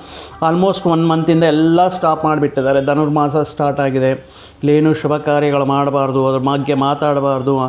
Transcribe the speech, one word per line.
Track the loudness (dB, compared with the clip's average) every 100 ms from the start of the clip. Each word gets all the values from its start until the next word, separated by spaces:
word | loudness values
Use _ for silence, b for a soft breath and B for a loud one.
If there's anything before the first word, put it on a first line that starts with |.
| B B B B -2
almost | 2 0 0 0
one | 0 2
ಮಂತಿಂದ | 2 2 2
ಎಲ್ಲ | 2 2 2 2 2
ಸ್ಟಾಪ್ | 0 -2 0 -2
ಮಾಡಿಬಿಟ್ಟಿದ್ದಾರೆ. | 0 0 0 0 0 0
ಧನುರ್ಮಾಸ | 0 0 0 0 0
ಸ್ಟಾರ್ಟ್ | -4 -2 -2 0
ಆಗಿದೆ, | -2 0 0
ಇಲ್ಲೇನು | -2 -8 -20 -20 -4 2 2 4
ಶುಭ | 0 0 -2
ಕಾರ್ಯಗಳು | 0 0 2 0 0
ಮಾಡಬಾರ್ದು, | 0 0 0 0 0 0
ಅದ್ರ | 0
ಬಗ್ಗೆ | 0 -2 -2
ಮಾತಾಡಬಾರ್ದು, | 0 0 0 0 0 0 -2 0 -2